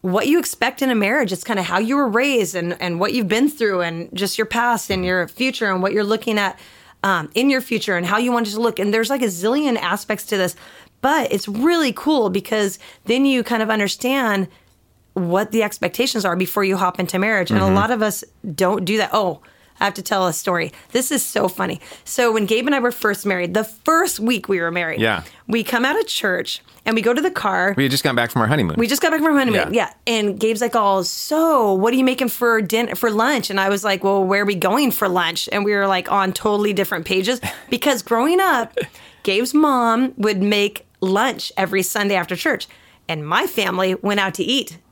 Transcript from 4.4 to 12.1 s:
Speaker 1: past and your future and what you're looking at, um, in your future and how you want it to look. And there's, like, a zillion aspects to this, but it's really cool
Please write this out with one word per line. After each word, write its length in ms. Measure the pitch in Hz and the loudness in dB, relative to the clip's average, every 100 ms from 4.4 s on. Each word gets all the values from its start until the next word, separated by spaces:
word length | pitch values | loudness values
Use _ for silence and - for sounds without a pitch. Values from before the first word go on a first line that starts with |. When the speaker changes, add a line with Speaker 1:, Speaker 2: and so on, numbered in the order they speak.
| 220 | -2
Speaker 1:
past 440 | 233 240 233 - | 0 0 0 -2
and 140 | 185 | -2
your 240 | 180 180 170 | 0 0 -2
future 420 | - 262 - 220 | -2 -4 0 -2
and 120 | 185 | 0
what 100 | 190 | 0
you're 100 | 208 | 0
looking 340 | 208 220 220 214 | 0 -2 0 0
at, 200 | 196 - - - - _ | -2 -4 -20 -20 -20 _
um, 260 | 196 180 156 | -2 -2 -2
in 160 | - 269 | 0 2
your 100 | 262 | 2
future 360 | 254 226 - 180 | 0 -4 -2 -2
and 100 | 175 | 0
how 100 | 208 | 0
you 140 | 247 | 0
want 160 | 240 220 | 0 -2
it 40 | |
to 80 | 208 | 0
look. 180 | 233 220 | -2 0
And 140 | 202 | 0
there's, 180 | 220 226 | 0 0
like, 120 | 269 | 0
a 40 | 240 | 0
zillion 500 | 170 196 269 294 233 | 0 0 0 0 0
aspects 480 | 175 208 - 208 - | -2 -4 -4 -8 -4
to 120 | 202 | -2
this, 180 | 180 - - - - _ | -2 -4 -18 -20 -20 _
but 280 | 247 311 262 | 2 2 2
it's 160 | 202 - | -2 -4
really 460 | 208 285 339 285 | 0 2 4 2
cool 380 | 208 - | 0 0